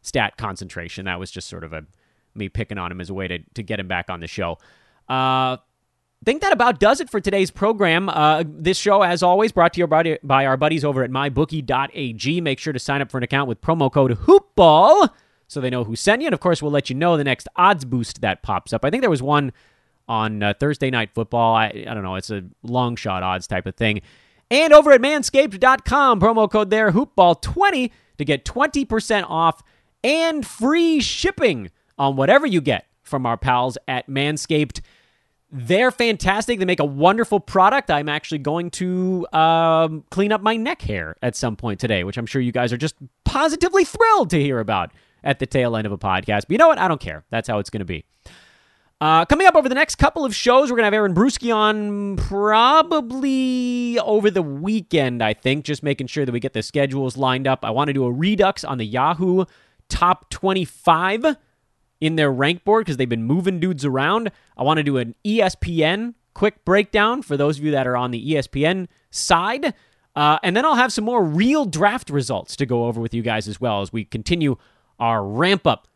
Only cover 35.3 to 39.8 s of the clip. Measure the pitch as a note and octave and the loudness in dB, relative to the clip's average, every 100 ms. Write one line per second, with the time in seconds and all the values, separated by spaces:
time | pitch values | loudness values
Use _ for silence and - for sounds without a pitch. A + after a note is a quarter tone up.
35.3 | _ _ C#3 A#2 F#3 B3+ - A#3 G#3+ F3+ | _ _ -14 -2 2 2 0 -2 0 -2
36.3 | G3+ A3+ A#3 F#3 E3+ D3 C#3 E3 A3+ A3+ | -2 -2 -2 -2 0 -2 2 4 4 0
37.3 | G3+ - - F#3+ C4+ - D3+ D3 D3+ - | -2 0 4 4 4 0 -2 -2 -6 -6
38.3 | D#3 C#3 D#3+ F3 - F3+ F3+ F#3 F#3 E3+ | -6 -4 -4 -6 -6 -4 -2 -2 -2 -2
39.3 | D#3 D#3+ E3 E3 D#3+ | 2 4 4 4 2